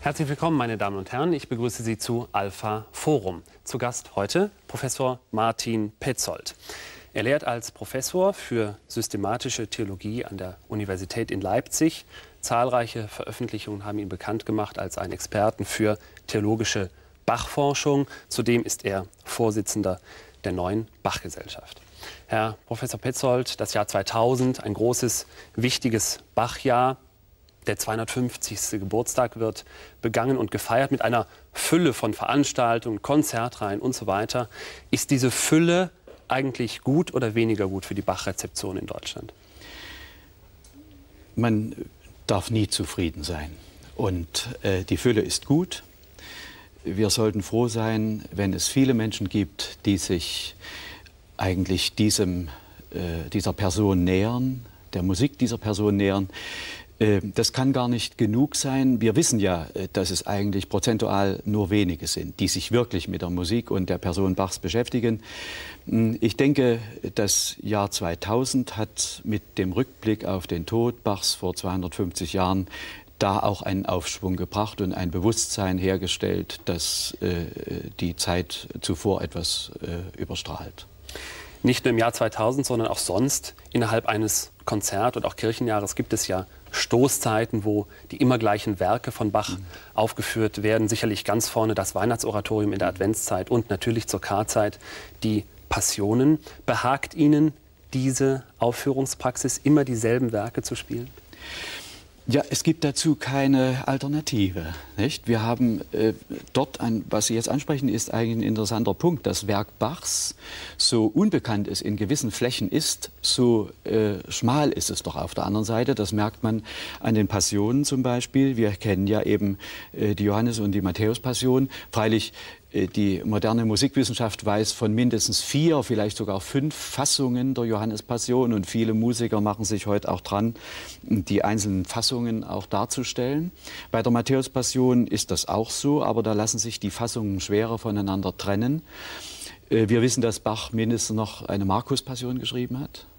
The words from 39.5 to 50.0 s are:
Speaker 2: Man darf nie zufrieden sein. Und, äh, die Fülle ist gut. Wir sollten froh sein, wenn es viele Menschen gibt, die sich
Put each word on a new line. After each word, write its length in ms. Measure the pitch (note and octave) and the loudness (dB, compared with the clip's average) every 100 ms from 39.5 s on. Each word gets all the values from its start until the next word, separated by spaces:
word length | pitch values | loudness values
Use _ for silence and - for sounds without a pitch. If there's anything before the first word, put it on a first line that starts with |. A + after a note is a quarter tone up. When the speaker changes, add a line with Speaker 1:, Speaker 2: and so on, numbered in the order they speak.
| - - - - - - - - - - - - - - - - - - - | -20 -20 -18 -16 -16 -18 -20 -20 -20 -20 -20 -20 -20 -20 -20 -20 -20 -10 0
Speaker 2:
Man 380 | A#2 G#2+ A2 - - - - - - | 2 2 0 -8 -14 -16 -20 -12 -2
darf 240 | G2+ - | -2 2
nie 180 | A2 G2+ | 0 0
zufrieden 540 | - F#2 - F2 - | -2 -4 -2 -2 -2
sein. 280 | D2 D#2+ D2+ D#2+ - - - - | -6 -6 -8 -14 -20 -20 -18 -4
Und, 520 | G#2+ F2+ E2+ - A#2+ - | -2 -2 -4 -6 -6 -4
äh, 220 | G#2+ F#2+ | 0 0
die 120 | F2+ F#2 | 0 2
Fülle 240 | B2 A2 | 4 4
ist 240 | - - | 2 -4
gut. 380 | - D3+ F3+ - - - - - - - - - - - | 2 2 2 -8 -14 -20 -20 -20 -18 -16 -16 -18 -20 -12
Wir 260 | - F#2 G#2 | -6 0 2
sollten 320 | - A2 G#2 | 4 2 2
froh 260 | F#2 A2+ A#2+ | 0 0 2
sein, 560 | A2+ A2 A2 A2 G#2+ - | 0 0 0 0 -4 -6
wenn 220 | F2 G2 | -2 0
es 140 | F#2 - | 0 0
viele 260 | C3+ C3+ | 4 4
Menschen 340 | A#2 A2+ - G2 | 4 0 -2 -2
gibt, 560 | G#2+ F#2+ - - - | 0 -2 -4 -10 -4
die 140 | G2+ | 0
sich 560 | F#2+ | 0